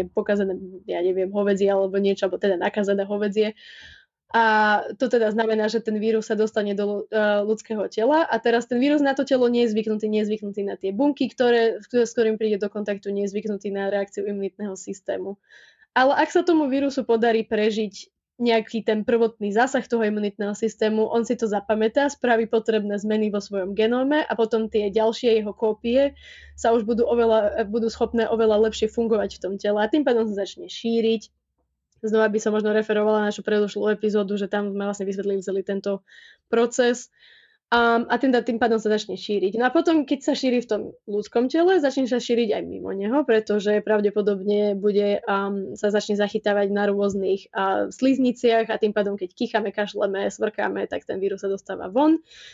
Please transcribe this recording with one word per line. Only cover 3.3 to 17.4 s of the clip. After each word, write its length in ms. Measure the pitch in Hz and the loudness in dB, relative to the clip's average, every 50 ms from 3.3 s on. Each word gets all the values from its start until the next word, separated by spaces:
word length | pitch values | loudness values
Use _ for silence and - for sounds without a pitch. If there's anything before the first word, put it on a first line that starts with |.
| 196 220 214 214 214 - - - - - - - - - _ _ _ _ _ _ - | 0 0 0 0 -2 -8 -16 -20 -20 -20 -20 -20 -20 -20 _ _ _ _ _ _ 0
A 480 | 226 226 220 214 214 214 214 208 202 - - 220 - | 2 4 4 4 4 4 4 2 2 0 -4 -4 -2
to 80 | 262 | 0
teda 240 | 247 - 240 220 214 | 0 2 2 2 2
znamená, 400 | 208 226 226 220 220 214 214 214 | 2 0 0 2 2 0 0 0
že 80 | 214 233 | -2 -2
ten 160 | 220 - 214 214 208 | -2 -2 -2 -2 0
vírus 240 | 226 220 220 220 | 0 0 0 -2
sa 80 | - 226 | -2 -2
dostane 400 | 208 214 214 - 220 208 208 202 | 0 0 0 0 -2 -2 -2 -2
do, 320 | 196 208 202 208 202 - | -2 -2 -2 -4 -4 -6
e, 120 | - - 220 214 208 208 208 208 | -2 0 0 2 2 2 2 2
ľudského 400 | 208 220 214 - - 226 214 190 | 0 -2 -4 -4 -6 -6 -4 -4
tela 400 | 190 - - 214 247 302 320 330 | -4 -2 0 2 2 4 2 2
a 80 | - 233 220 - | 2 -2 0 0
teraz 240 | 240 233 233 233 | 2 2 2 0
ten 160 | - 254 240 254 | 0 -2 0 2
vírus 160 | 285 294 302 | 2 2 2
na 160 | 285 277 269 | 2 2 0
to 80 | 277 269 | 0 0
telo 240 | 269 269 262 247 | 0 2 2 2
nie 160 | 240 240 240 240 | 2 2 2 2
je 80 | 233 | 2
zvyknutý, 400 | 214 220 214 220 214 214 220 214 | 2 0 -2 -2 -2 -2 -2 -2
nie 160 | 214 214 214 | 0 0 0
je 80 | 208 214 | -2 -4
zvyknutý 320 | 214 208 202 202 214 202 | -4 -6 -8 -6 -6 -6
na 80 | 202 - | -6 -6
tie 160 | - - 190 | -6 -6 -4
bunky, 400 | 196 202 277 294 277 - 269 240 | -2 0 2 0 2 0 -4 -4
ktoré, 480 | - - 254 240 240 233 226 226 190 208 | -2 0 2 4 4 4 4 2 0 -2
s 320 | 208 - - 247 233 220 | -8 -2 0 0 0 0
ktorým 240 | - - 226 220 220 | 0 0 0 0 0
príde 240 | 214 220 214 214 196 | 0 0 -2 0 -2
do 80 | 202 | -2
kontaktu, 480 | 202 - 214 208 208 202 196 - 202 202 | -4 -4 -6 -4 -4 -6 -6 -6 -6 -4
nie 160 | 202 202 202 | -4 -4 -4
je 0 | |
zvyknutý 400 | 190 208 - 214 208 196 - 208 | -4 -4 -4 -4 -6 -6 -6 -6
na 240 | 196 196 196 196 202 | -6 -4 -4 -2 -2
reakciu 320 | 202 202 196 - - 196 | -2 -4 -6 -6 -8 -6
imunitného 480 | 202 208 202 196 190 - - 208 208 190 | -6 -4 -4 -6 -8 -8 -8 -10 -10 -10
systému. 640 | 190 - - 196 - _ - 196 190 185 190 202 - _ _ - - - - _ _ _ _ _ | -10 -12 -12 -14 -10 _ -8 -8 -6 -8 -10 -10 -12 _ _ -20 -20 -20 -20 _ _ _ _ _
Ale 240 | 254 262 269 285 - | 2 4 4 4 2
ak 160 | 311 311 - | 0 2 2
sa 80 | 359 349 | 2 2
tomu 240 | 349 339 311 302 | 4 2 2 2
vírusu 400 | 269 254 277 277 277 269 277 226 | 2 0 0 0 0 -2 -2 0
podarí 400 | - 233 233 220 233 226 226 | 0 2 2 4 2 2 2